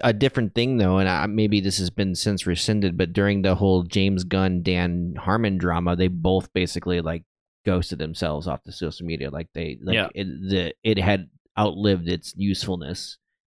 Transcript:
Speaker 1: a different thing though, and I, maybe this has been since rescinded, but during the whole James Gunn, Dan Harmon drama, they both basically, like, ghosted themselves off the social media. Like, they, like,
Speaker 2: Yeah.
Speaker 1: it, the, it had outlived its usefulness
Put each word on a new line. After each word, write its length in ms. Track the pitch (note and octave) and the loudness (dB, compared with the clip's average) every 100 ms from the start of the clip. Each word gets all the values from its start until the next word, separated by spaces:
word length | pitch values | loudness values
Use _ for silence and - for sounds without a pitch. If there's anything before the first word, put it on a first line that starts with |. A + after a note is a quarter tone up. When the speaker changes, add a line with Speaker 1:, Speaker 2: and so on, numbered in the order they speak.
Speaker 1:
a 80 | B2 | 0
different 420 | G#2 C3+ C3+ G#2+ | 2 2 2 0
thing 220 | A#2+ B2 B2 | 0 2 4
though, 220 | F#2 F#2+ | 4 4
and 100 | F#2+ | 2
I, 160 | E2 G2 | 0 0
maybe 340 | G#2+ G#2+ G#2 | 2 4 4
this 180 | F#2+ G2 | 2 0
has 100 | F2 | -2
been 260 | - F#2+ | -2 -2
since 320 | F2 G#2 G2 - | 0 -2 -2 0
rescinded, 520 | E2+ - G#2+ G2 F2 | -2 0 0 0 0
but 160 | F2 | 0
during 260 | F2 G2+ G2+ | 2 2 4
the 140 | F#2+ | 2
whole 300 | F#2 G2 F#2 | 4 4 4
James 400 | F2 G#2 G2 F#2+ | 2 2 2 0
Gunn, 380 | F2+ F#2+ F#2+ F2+ | 0 0 2 0
Dan 520 | F2 F2 F2 F2 F2 D2 | 0 0 0 -2 -4 -4
Harmon 380 | F#2 A2 G#2+ F#2 | -2 0 0 0
drama, 400 | F2 E2+ F2 F2 | 0 0 0 2
they 120 | F#2 | 0
both 440 | F2+ F2+ F#2 - | 0 0 0 0
basically, 480 | F#2 F2 F2+ F2+ F2 | -2 -2 -4 -2 -2
like, 240 | D#2+ E2 - _ _ _ | -2 -6 -10 _ _ _
ghosted 340 | - F2+ E2 E2+ | 0 0 0 -6
themselves 480 | D#2 D#2+ E2+ D2 F2 | -8 -4 -4 -4 -4
off 160 | C#2 | -6
the 80 | D#2+ | -10
social 340 | - E2 - E2+ | -8 -8 -6 -6
media. 240 | D#2+ C#2 | -6 -6
Like, 180 | C#2+ E2 | -8 -10
they, 240 | D2+ E2 A#1+ | -8 -8 -6
like, 140 | E2+ | -2
Speaker 2:
Yeah. 140 | G2+ F2 | 0 0
Speaker 1:
it, 100 | - G2 | -4 -8
the, 480 | C#2 F#2+ F#2+ E2+ - | -6 -2 0 -2 -2
it 140 | A2 G2+ | 0 2
had 320 | F#2 G2 E2+ _ _ - | 2 0 -2 _ _ -2
outlived 480 | G#2 E2+ G#2 F#2 E2+ | -2 2 2 2 0
its 280 | F2+ - - | -4 -6 -4
usefulness 800 | G2 F#2 G2+ F2+ D2 F2+ - - _ _ | -2 -2 -4 -6 -6 -10 -12 -16 _ _